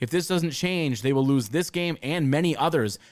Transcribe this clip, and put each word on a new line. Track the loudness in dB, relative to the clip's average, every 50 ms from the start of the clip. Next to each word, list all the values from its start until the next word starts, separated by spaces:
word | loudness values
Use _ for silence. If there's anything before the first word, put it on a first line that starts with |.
If | -6 -2
this | -2 -2 0
doesn't | 0 0 0 0 -2
change, | -2 -2 -4 -2 -2 0 0 -2 -2 -2 0
they | 0 2
will | 2 4
lose | 4 4 2 2 0
this | -2 -2 -2 -2
game | -2 -4 -2 -2 -4 -4 -4
and | -4 -2 0 2 2
many | 2 2 2 2 2
others | 2 0 2 2 2 0 0 -4 -8 -16 -20